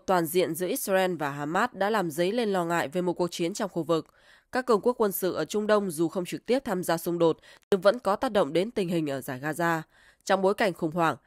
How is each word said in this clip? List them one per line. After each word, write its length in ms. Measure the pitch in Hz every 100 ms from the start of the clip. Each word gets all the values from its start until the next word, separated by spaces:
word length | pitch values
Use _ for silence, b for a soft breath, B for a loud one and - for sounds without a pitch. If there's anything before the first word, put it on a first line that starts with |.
| -
toàn 200 | 180 156
diện 280 | 185 151
giữa 120 | 165 180
Israel 480 | 269 202 190 185
và 160 | 160 143
Hamas 400 | 143 147 185 247
đã 180 | 190 202
làm 200 | 220 170
dấy 220 | 143 180
lên 200 | 240 208
lo 120 | 190
ngại 240 | 170 170 139
về 140 | 180
một 100 | 180
cuộc 180 | 170 175
chiến 240 | - 170
trong 160 | 208 196
khu 120 | 175
vực. 240 | 156 160 - b b b b
Các 140 | 254 254
cường 140 | 202
quốc 120 | 247 240
quân 140 | 214
sự 220 | - 180
ở 100 | -
Trung 220 | 156 208 214
Đông 240 | 214 196
dù 180 | 151 165
không 160 | 196
trực 220 | 180 156 -
tiếp 120 | 262
tham 180 | - 180
gia 160 | 175 165
xung 200 | - 170
đột, 200 | 165 156 B B _
nhưng 100 | 196
vẫn 180 | 202 247
có 180 | 190 208
tác 160 | 262
động 200 | 202 139
đến 180 | 165 220
tình 180 | 220 175
hình 220 | 170 147
ở 100 | 135
Dải 200 | 143 127
Gaza. 400 | 151 143 170 160 - b b b
Trong 180 | - 190
bối 120 | 190
cảnh 180 | 208 214
khủng 180 | - 160
hoảng, 260 | 170 160 147